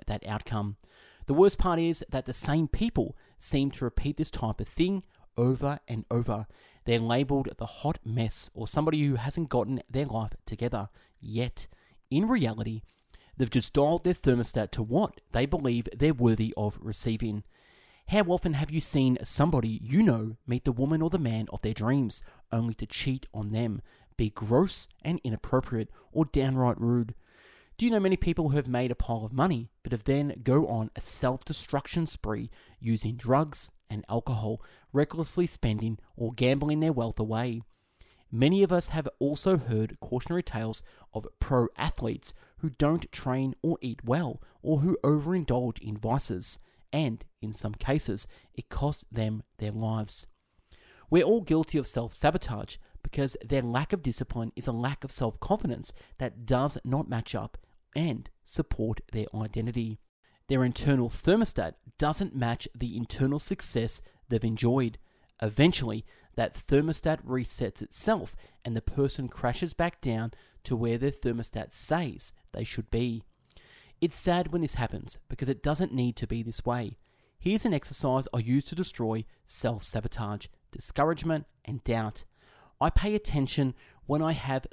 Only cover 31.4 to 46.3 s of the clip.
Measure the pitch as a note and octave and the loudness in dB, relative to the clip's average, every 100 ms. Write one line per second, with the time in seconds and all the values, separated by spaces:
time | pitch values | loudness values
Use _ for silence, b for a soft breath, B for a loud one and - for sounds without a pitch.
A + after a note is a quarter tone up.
31.4 | - D#3 - C#3+ - E3+ D#3+ - G#2+ G#2+ | -4 -8 -4 -4 -2 -2 -2 -2 -4 -4
32.4 | A#2 b b b A2+ A2 G#2+ A#2 A#2 C3 | -6 b b b -2 0 -2 -2 2 4
33.4 | D#3 - - - - G2+ - A2+ - A#2 | 2 -4 -10 -12 -10 -10 -4 -4 -2 -2
34.4 | G#2+ A2+ b b b C#3 D3 D#3+ D#3 - | -2 -6 b b b 0 0 -2 -4 0
35.4 | E3+ - A#2+ G#2+ A2+ G#2+ - - A2+ A#2 | -2 0 0 0 -2 -4 -10 -6 -4 2
36.4 | B2+ C#3 D3 D3+ D#3+ B2+ A#2 A2 G#2+ A2 | 2 2 2 2 2 2 -2 -2 -2 -2
37.4 | B2 A#2 - b b b b b b A2+ | -2 -6 -10 b b b b b b 4
38.4 | C#3 G3 F#3 F3 - D#3+ C#3 - C#3 C#4+ | 6 6 6 4 2 -2 -4 -2 0 2
39.4 | F#3+ F3 A#2+ A2 A2 - - B2 - F3 | 4 4 2 0 0 -4 -6 -4 -2 -2
40.4 | - A2 A2+ A2 - b b A2 - - | -2 -4 -4 -6 -10 b b -10 -8 -4
41.4 | - C3 A#2 - D#3 - A2+ - - - | 2 4 4 2 -2 -2 -4 -4 -10 -20
42.4 | b b D#3 - D3 E3 - - C3+ C3 | b b -6 2 2 2 -2 -6 -2 -2
43.4 | C3+ - E3 - B2+ A2+ A#2 D3 D3 - | -2 -2 -2 -2 -4 -4 0 0 0 -6
44.4 | b b C#3 D3+ E3+ E3 C#3 D3+ D3+ F#3 | b b 0 2 4 2 4 4 2 0
45.4 | C#3+ B2 B2 - G#2+ G#2 A2+ C3+ - | 0 0 0 -4 -8 -4 0 0 0